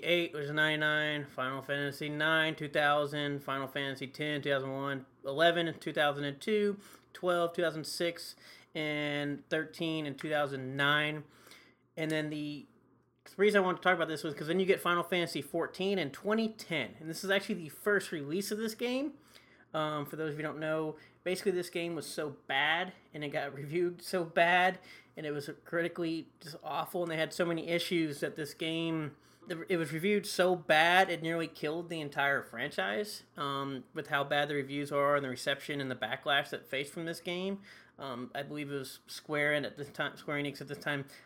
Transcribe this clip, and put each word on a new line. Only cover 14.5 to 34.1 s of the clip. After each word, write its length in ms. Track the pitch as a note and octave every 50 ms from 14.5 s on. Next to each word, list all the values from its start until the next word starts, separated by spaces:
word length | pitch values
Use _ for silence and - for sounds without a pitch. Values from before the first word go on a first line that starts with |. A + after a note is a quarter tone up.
| E3+ F#3
you 60 | F#3+
get 140 | F3+ F#3+ E3+
Final 240 | - F3 F3 F3 E3+
Fantasy 380 | - F#3+ F3+ E3+ E3 - D#3+
fourteen 580 | C#3 - - E3+ D#3 - - - F#3 G3 G3+ F#3+
in 120 | D#3+ C#3
twenty 360 | C#3+ - - G3+ G#3+ A3+ A3+ A3
ten. 420 | A3 - - - E3+ D3+ A#2+ G2+ - -
And 100 | D#3+ D#3+
this 160 | E3 - -
is 40 | F#3+
actually 260 | G3 G3+ G3 - G#3+
the 140 | F3 E3 D3+
first 440 | - - - G#3+ G#3 F#3+ F#3 - -
release 380 | D#3+ C#3+ C#3 D#3 F#3+ G3+ -
of 60 | A3 G#3
this 180 | A3+ A3+ A3
game. 380 | - B3 A#3+ B3 C4 C#4 D4+ C#4+ - - - - - - - - - - _ -
Um, 320 | D#3+ D#3 D3+ D3+ D3+ C#3+
for 100 | C#3+ -
those 180 | D3+ D#3 D#3 D3
of 60 | D3+
you 60 | D#3
who 40 | D3+
don't 100 | - D3
know, 360 | D#3 D#3 D#3 D#3+ D#3 D#3 D3+ - - - - _ -
basically 260 | F3 F#3 F#3 - G3+
this 180 | F3+ F3+ F3 -
game 240 | - F3+ E3+ E3+ E3+
was 120 | D#3 -
so 320 | - - - D#3 D3+ C3+ - - -
bad, 460 | C3+ C3+ C#3+ D3+ D#3+ E3+ F#3 F#3 - - - _ -
and 100 | D#3 D3+
it 60 | C#3+
got 240 | D3 D3+ C3+ C#3+ C3+
<laughs> 0 |
reviewed 460 | C#3 C#3+ D3 D3+ F3 F3 F3 F3 E3
so 220 | - - - F#3 E3+
bad, 560 | D#3+ E3 F#3 E3+ E3+ F3 F3+ F3+ F#3 F#3 F3+ - - - - - _ - -
and 80 | D#3
it 60 | D3+
was 180 | D3 D3 C#3 - D3 - -
critically 640 | - - E3+ E3 E3+ E3+ F3 E3+ E3 E3 D#3+ D3+ - - -
just 160 | - D#3 D3+ E3+ -
awful, 380 | D#3 C#3+ E3 D#3+ - - F#3 F3
and 80 | E3
they 60 | D#3+ D#3
had 160 | D#3+ D#3 -
so 100 | - F3+
many 240 | E3+ E3+ D#3+ D#3 D#3+
issues 540 | E3+ E3+ E3+ - F#3 E3+ D#3+ D3+ C#3+ -
that 140 | - D3+ -
this 180 | - D3+ - -
game, 580 | - E3+ D#3+ D#3+ E3 E3 E3 E3 D#3+ D#3 C#3+ - - _ - - _ - - F3+ D#3+ E3 -
it 100 | F#3+ E3
was 140 | E3 C#3+
reviewed 340 | D#3 D#3+ D#3+ G3+ G#3 G#3 -
so 300 | - - - F3+ F3+ F3+
bad, 540 | F3 D#3 - D#3+ D#3 D#3+ E3+ F3+ F#3 F#3+ F3+
it 120 | F3 D#3+
nearly 260 | D#3+ E3 E3 E3+ E3 D#3
killed 420 | - - - D3+ D3+ E3+ E3+ E3
the 100 | E3+ E3
entire 420 | D3+ C#3+ C#3+ D3 C#3 C#3 C#3 C3 G#2+
franchise, 800 | - - A2+ B2+ D3 - - F#3+ G3 G#3 G#3+ G#3 G#3 - - - _ -
um, 480 | - D3 C#3 C#3 C#3 C#3 C#3 C#3 B2+ - - -
with 140 | D#3 C#3+
how 160 | -